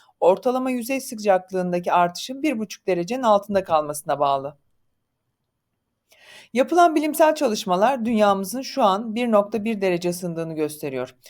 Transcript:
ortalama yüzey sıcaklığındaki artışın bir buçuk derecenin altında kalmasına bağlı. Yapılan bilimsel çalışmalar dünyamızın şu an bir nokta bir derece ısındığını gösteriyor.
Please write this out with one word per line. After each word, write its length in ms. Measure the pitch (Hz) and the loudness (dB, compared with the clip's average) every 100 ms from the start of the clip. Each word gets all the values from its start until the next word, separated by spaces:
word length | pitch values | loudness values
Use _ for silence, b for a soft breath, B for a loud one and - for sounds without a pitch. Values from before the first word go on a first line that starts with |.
| B _ | B _
ortalama 500 | 160 196 247 254 262 | 2 2 0 -2 -2
yüzey 300 | 254 226 269 | -4 -4 -6
sıcaklığındaki 920 | 262 214 208 185 185 185 180 180 175 | -6 -4 0 0 0 -4 -2 -2 0
artışın 500 | 170 175 175 - 269 | 2 2 -2 -12 -6
bir 160 | 302 233 | -4 -4
buçuk 280 | 214 - - | -6 -8 -4
derecenin 360 | 175 175 254 | -2 -2 -2
altında 420 | 240 202 202 196 | 2 2 2 -2
kalmasına 560 | 180 160 151 147 - 143 | 0 0 0 -6 -6 0
bağlı. 360 | 143 139 139 147 _ _ _ _ _ _ _ _ _ _ _ _ _ _ _ B B B B | 0 0 -4 -14 _ _ _ _ _ _ _ _ _ _ _ _ _ _ _ B B B B
Yapılan 420 | 226 269 339 349 | -2 2 4 6
bilimsel 400 | 311 311 285 311 | 4 0 4 4
çalışmalar 720 | 311 277 214 190 180 220 269 | 4 0 -2 0 2 2 0
dünyamızın 580 | 220 220 202 196 190 240 | 0 2 4 2 -2 -8
şu 200 | 269 269 | -6 0
an 320 | 214 190 233 | 2 2 -2
bir 160 | 214 247 | -4 2
nokta 340 | 214 208 226 | 2 2 -2
bir 160 | 214 214 | -4 -2
derece 280 | 190 175 175 | 0 0 -2
ısındığını 460 | 175 180 165 160 | -4 -6 -6 -6
gösteriyor. 600 | 156 151 151 147 131 127 _ | -4 -4 -6 -8 -6 -8 _